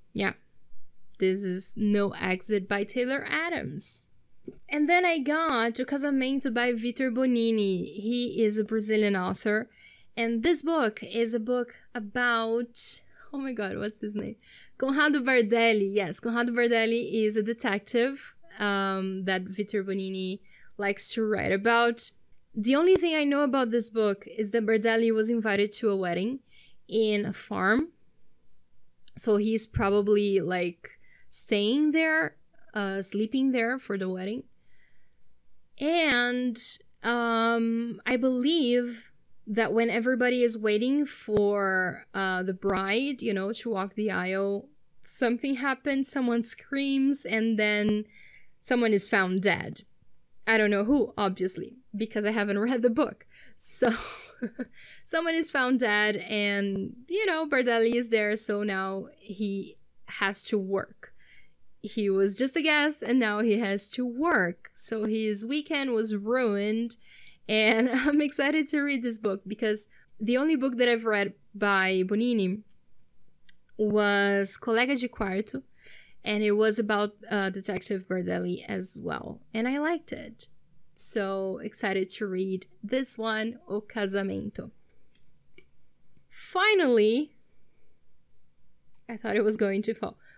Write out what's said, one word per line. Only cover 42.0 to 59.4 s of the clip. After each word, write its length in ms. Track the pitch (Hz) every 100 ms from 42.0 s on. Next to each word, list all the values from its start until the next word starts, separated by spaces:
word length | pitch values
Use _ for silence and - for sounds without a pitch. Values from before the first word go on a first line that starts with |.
| -
uh, 300 | - 190 185
the 100 | 185
bride, 680 | 185 196 185 190 220 277 262
you 120 | 160
know, 180 | 185 196
to 160 | 226 240
walk 260 | 196 190 -
the 160 | 208
aisle, 580 | 185 180 190 196 202 254 - - -
something 540 | - - 240 233 277 262
happens, 520 | 277 262 294 269 269
someone 360 | 285 240 233
screams, 800 | 226 - - 277 277 269 269 277 -
and 320 | 220 226 214
then 480 | 214 208 208 214 214 - - - - -
someone 340 | - 247 226
is 140 | 202 -
found 340 | 208 185 185
dead. 400 | 190 170 - - - - - - _ - -
I 120 | 220
don't 120 | 208
know 140 | 202
who, 300 | 214 285 - -
obviously, 600 | 202 190 185 - - - - 202
because 300 | 220 214 208
I 60 |
haven't 280 | 220 202 202
<laughs> 80 | 233
read 160 | 262
the 60 | 240
book. 360 | 233 285 - - - - -
So, 320 | - - 233 226 - - - - 233
<laughs> 560 | - 240 - - - -
someone 300 | 330 330 330
is 140 | 320
found 300 | 277 254 254
dead, 380 | 233 208 214 202
and, 760 | - 214 202 202 196 196 196 - 254
you 180 | 370 415
know, 220 | 320 311
Bardelli 480 | 277 247 233 226 240
is 140 | 233
there, 260 | 226 208 214
so 280 | - 208
now 440 | 208 190 190 196 - -
he 600 | - 185